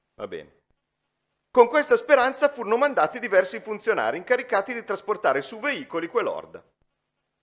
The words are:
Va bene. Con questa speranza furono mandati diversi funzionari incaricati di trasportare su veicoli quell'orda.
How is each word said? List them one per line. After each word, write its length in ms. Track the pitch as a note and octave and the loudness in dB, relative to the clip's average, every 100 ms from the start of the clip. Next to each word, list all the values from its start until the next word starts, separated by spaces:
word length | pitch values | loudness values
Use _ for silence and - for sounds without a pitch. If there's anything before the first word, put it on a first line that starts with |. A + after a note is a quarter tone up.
| _ - | _ -14
Va 120 | G2+ | -12
bene. 320 | E2+ D2+ _ _ _ _ _ _ _ _ _ _ | -12 -16 _ _ _ _ _ _ _ _ _ _
Con 160 | B3 A#3 | 4 6
questa 300 | D4+ D4 A#3 | 4 2 0
speranza 520 | - C#4 B3+ C4+ C#4+ | 4 4 4 2 0
furono 280 | C#4+ G3+ A#3 | 0 -2 0
mandati 420 | C#4+ B3+ - B3 | 2 2 0 -2
diversi 400 | A3 F#3 F#3 A3+ | 2 2 2 -4
funzionari 580 | G#3+ G#3+ A3+ F#3 A2 D3 | -10 -8 -2 0 0 -2
incaricati 560 | F#3 B3 B3+ G3+ G3 | -2 -2 0 -2 -2
di 100 | A#3 G#3+ | -8 -8
trasportare 560 | G3 - G#3 D#3+ C3+ | -8 -4 -2 0 0
su 180 | C#3 A3+ | -4 -8
veicoli 480 | C#4 G#3+ C3 E3 E3 | -6 -6 -6 -8 -4
quell'orda. 560 | A#3 D3 D#2+ D#2+ E2+ _ _ _ _ _ _ _ _ | -4 -4 -6 -12 -20 _ _ _ _ _ _ _ _